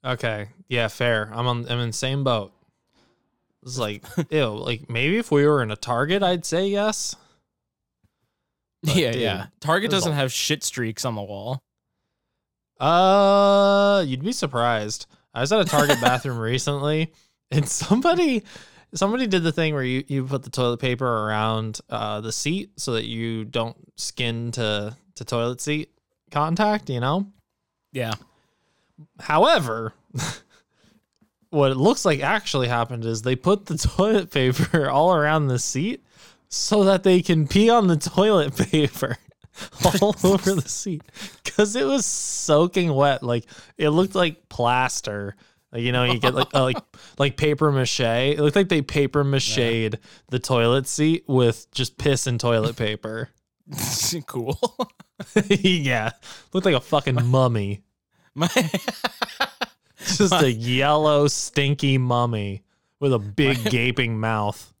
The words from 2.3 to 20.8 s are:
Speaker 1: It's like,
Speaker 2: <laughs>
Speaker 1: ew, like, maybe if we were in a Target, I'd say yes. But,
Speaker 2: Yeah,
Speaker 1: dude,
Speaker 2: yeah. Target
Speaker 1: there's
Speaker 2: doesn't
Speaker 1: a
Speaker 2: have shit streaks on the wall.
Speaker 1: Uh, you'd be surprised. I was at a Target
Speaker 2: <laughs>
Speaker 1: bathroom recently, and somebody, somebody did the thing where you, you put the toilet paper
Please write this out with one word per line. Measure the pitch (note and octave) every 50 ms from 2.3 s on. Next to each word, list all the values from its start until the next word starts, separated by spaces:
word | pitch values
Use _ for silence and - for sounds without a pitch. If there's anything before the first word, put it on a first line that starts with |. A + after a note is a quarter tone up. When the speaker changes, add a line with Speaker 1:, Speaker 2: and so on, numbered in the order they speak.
| A#2+ A2 G2+ G2 _ _ _ _ _ _ _ _ _ _ _ _ _ _ _ _ _ _ _ _ _ _
Speaker 1:
It's | _ B2+ B2+
like, | C3+ A#2 G#2 G#2 G#2 - - -
Speaker 2:
<laughs> | - D3+ -
Speaker 1:
ew, | D#3 D#3 C#3
like, | A2+ G#2+ A2 C3 B2 A#2+ A2 - -
maybe | A#2+ A#2 B2+ D3 F#3+ A3+
if | A#3 -
we | D3+ C#3+ C#3+
were | D3+ D3+ C#3
in | A#2+ G#2+
a | G#2+
Target, | - - - A#2+ A#2 C3 D3 F3+ G3+ G3
I'd | F3+ F3+ F3 -
say | - - E3+ F#3+ G3
yes. | G3+ G3+ G#3 G#3+ G#3+ - - - - _ _ _ _ _ _ _ _ _ _ _ _ _ _ _ _ _ _ _ _ _ _ _ _ _ _ _ _ _ _ _ _ _
But, | - D3+ C#3+
Speaker 2:
Yeah, | F#3 D#3+ A#2+
Speaker 1:
dude, | A2+ B2+
Speaker 2:
yeah. | A#2 A2+ F#2 F2+ G2+ - _ _
Target | - D3 D#3+ F#3+ G3+ A3+
Speaker 1:
there's | G3 G3
Speaker 2:
doesn't | E3 E3+ D3+
Speaker 1:
a |
Speaker 2:
have | C#3+ C3+ B2+ -
shit | - - - D3+ D3 -
streaks | - - - A#2+ A2 A2 - -
on | C3 A2+
the | G#2+
wall. | G2+ G2+ G2+ G2 G2+ A#2 C3 C3+ _ _ _ _ _ _ _ _ _ _ _ _ _ _ _ _ _ _ _ _ _ _ _ _
Speaker 1:
Uh, | C3 D3 E3 F3 F#3 F#3+ G3 G3+ G3+ G3 G3+ G3+ G3+ G3+ G3+ G3+ G3+ G3 G3+ G3+ G3+ G2+ G2+ G2 D#3+
you'd | C#3+ C3 B2+ C#3+
be | G3+
surprised. | B3+ - - C3+ C3 B2 A#2 A#2+ A#2 A2 G#2+ G#2+ G#2+ - - _ _ _ _ _ _
I | A2+
was | B2+ C#3+
at | G#3 A3
a | F#3+
Target | F#3+ - D3 D3 C#3+ C#3+
Speaker 2:
<laughs> | B2
Speaker 1:
bathroom | - B2 B2 B2+ - C#3 B2 A#2
recently, | A2+ A2+ B2 C3 - - C#3+ C#3 C#3 D3 D3+ D#3 D#3+ D#3 _ _ _ _ _ _ _ _
and | C3 D3+ C#3+ -
somebody, | - - - - G3 A#3+ C4 E4+ E4+ F4+ F4 D4+ B3+ A3 - - - - - - _ _ _ _ -
somebody | E3+ F#3+ G3 A3 B3 C4
did | A3 F#3+ F#3 E3
the | E3
thing | D3+ - E3 D#3 D3+
where | C#3+ C3
you, | B2+ B2+ B2+ C3+
you | _ C#3 C3+ B2+
put | C3 C#3 C3
the | - -
toilet | - - B2+ A#2+ A#2+
paper | A2